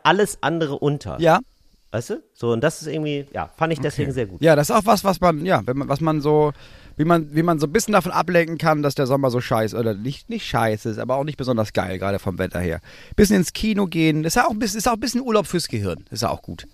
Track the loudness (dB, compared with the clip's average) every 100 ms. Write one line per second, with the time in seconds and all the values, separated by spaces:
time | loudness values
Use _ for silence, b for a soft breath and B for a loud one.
0 | 2 4 2 0 -2 0 -2 0 -2 -2
1 | -6 0 4 4 0 _ _ _ _ -8
2 | -6 -10 _ _ -2 0 0 -2 -8 -6
3 | -4 -6 -8 -10 -10 -4 -4 -2 -4 -2
4 | -4 -4 -6 0 4 4 4 2 4 2
5 | 2 2 2 2 0 0 0 -4 -2 0
6 | 0 0 2 4 2 -2 b b b -2
7 | 2 2 2 0 2 2 2 0 2 2
8 | 2 -2 2 2 2 0 0 2 0 0
9 | 0 2 2 0 0 0 0 -2 -2 -2
10 | -6 -10 -10 -10 -4 0 0 0 -4 -6
11 | -4 -2 -4 -4 -2 0 0 -2 -4 -4
12 | -4 -2 -4 -4 -4 -2 -4 -4 B B
13 | B 2 4 4 0 -2 -2 0 -2 2
14 | 2 2 0 0 0 0 -4 -2 -2 0
15 | -2 -4 0 0 0 -4 -4 -4 -4 -6
16 | -10 -4 -4 -4 -8 -14 -16